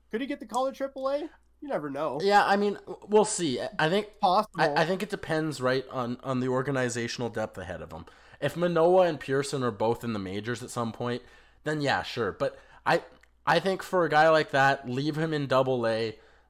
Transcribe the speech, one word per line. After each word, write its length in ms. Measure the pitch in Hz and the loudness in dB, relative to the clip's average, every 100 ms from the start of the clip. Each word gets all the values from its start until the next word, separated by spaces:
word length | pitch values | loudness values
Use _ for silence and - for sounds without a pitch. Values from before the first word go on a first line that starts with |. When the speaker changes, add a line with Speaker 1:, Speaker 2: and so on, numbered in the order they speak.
| _ | _
Speaker 1:
could 100 | 220 | -8
he 60 | 262 | -6
get 120 | 285 | -8
the 60 | 233 | -8
call 220 | 226 269 | -4 -4
at 80 | - | -4
triple 340 | 269 269 262 | -8 -6 -4
A? 80 | 285 | -4
You 500 | 320 - _ _ 294 | -6 -14 _ _ -8
never 220 | 208 147 | -6 -4
know. 300 | 135 151 131 | -4 -4 -2
Speaker 2:
Yeah, 240 | 196 202 165 | 2 4 4
I 120 | 202 | 2
mean, 180 | 208 - - | 0 -2 -8
w-, 120 | 180 - | -14 2
we'll 180 | 208 208 | 4 4
see. 340 | - 170 120 | 0 -2 -2
I, 100 | 117 - | -4 -2
I 100 | 156 | 0
think 180 | 190 208 - | 0 -2 -2
Speaker 1:
Possible. 400 | 196 185 180 - | 2 2 2 0
Speaker 2:
I, 220 | 156 147 | 0 2
I 20 | 160 | 0
think 160 | 185 | 0
it 80 | 202 | -4
depends, 500 | 196 - 160 156 127 | -8 -4 -2 -2 -2
right, 220 | 127 131 127 | 0 0 -2
on, 260 | 131 120 120 | -6 -6 -6
on 200 | 131 131 | -4 -2
the 60 | 127 | 0
organizational 800 | 127 139 135 123 117 117 - 120 | 0 0 0 -2 -2 -4 -4 -6
depth 280 | 110 110 - | -4 -6 -8
ahead 240 | 90 85 | -10 -10
of 100 | 80 | -12
him. 140 | 78 85 - - - | -14 -16 -20 -20 -8
If 160 | 143 - | -6 -2
Manoah 520 | 175 170 165 185 175 | 0 4 6 6 4
and 120 | 147 | 2
Pearson 440 | - 135 139 143 | -2 -2 -2 -2
are 80 | 123 | -2
both 320 | 104 110 - | 0 0 0
in 100 | 117 | -2
the 60 | 110 | -6
majors 420 | 92 98 107 117 | -6 -6 -6 -8
at 80 | 120 | -8
some 220 | - 117 | -6 -6
point, 320 | 107 120 120 - - _ _ | -4 -4 -6 -8 -20 _ _
then 180 | - 156 | -6 -2
yeah, 220 | 143 101 | 0 0
sure. 280 | 90 - 104 | 0 -2 -2
But 240 | - 139 - - - - | -2 -4 -4 -14 -6 0
I, 160 | 165 - - _ _ - | 0 0 -16 _ _ 0
I 120 | 165 | 2
think 220 | 180 185 | 2 -2
for 240 | - 185 165 | 0 2 4
a 40 | |
guy 200 | 151 160 | 6 6
like 220 | 160 151 | 6 4
that, 360 | 139 135 139 - | 4 4 2 -2
leave 300 | 123 151 151 | -4 -2 -2
him 160 | 160 | -2
in 140 | 151 139 | -2 0
double 400 | 131 131 131 113 | 2 2 2 0
A, 320 | 113 113 107 - _ _ | 0 -2 -6 -16 _ _